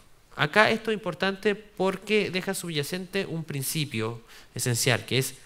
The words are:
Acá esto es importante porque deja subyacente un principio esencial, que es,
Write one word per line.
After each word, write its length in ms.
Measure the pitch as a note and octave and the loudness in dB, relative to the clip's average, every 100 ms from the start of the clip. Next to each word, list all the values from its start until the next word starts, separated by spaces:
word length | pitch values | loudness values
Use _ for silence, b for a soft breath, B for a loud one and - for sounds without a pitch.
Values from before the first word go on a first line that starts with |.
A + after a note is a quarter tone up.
| - - - | -20 -20 -12
Acá 360 | - D3 G#3+ G#3+ | -2 2 6 6
esto 200 | A3+ A#3 | 4 -2
es 60 | G#3+ | -4
importante 580 | F3+ D#3+ F#3+ F#3+ F3+ | -4 -2 -2 0 0
porque 760 | G3+ - - F#3+ F#3 - G#3+ F#3+ | -2 -6 -2 0 0 0 0 2
deja 240 | F3+ F#3 | -2 -4
subyacente 720 | F#3+ E3+ D#3 C#3+ F3+ F#3 G3 F#3 | -6 -4 -2 -2 -4 -4 -4 -2
un 180 | E3 | -4
principio 800 | D3+ C#3+ C3 D#3+ C#3+ A2 A2 A#2 - B B | -4 -4 -2 -2 -2 -2 -2 -4 -12 B B
esencial, 500 | A#2 B2+ A#2 - A2 | -4 0 2 4 2
que 140 | - B2 | 2 0
es, 160 | B2+ - | 0 -6